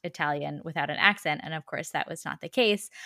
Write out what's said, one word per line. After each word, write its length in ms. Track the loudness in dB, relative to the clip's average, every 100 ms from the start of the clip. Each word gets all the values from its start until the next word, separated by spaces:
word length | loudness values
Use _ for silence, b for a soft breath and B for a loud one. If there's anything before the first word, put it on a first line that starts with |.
Italian 580 | -8 -2 0 0 -2 -6
without 260 | -4 -2 0
an 80 | 4
accent. 440 | 4 4 0 -2
And 100 | -4
of 120 | -8
course, 240 | -6 -6 -4
that 160 | -4 -4
was 160 | -6
not 180 | -8 -8
the 80 | -2
case. 400 | 4 4 4 -2 B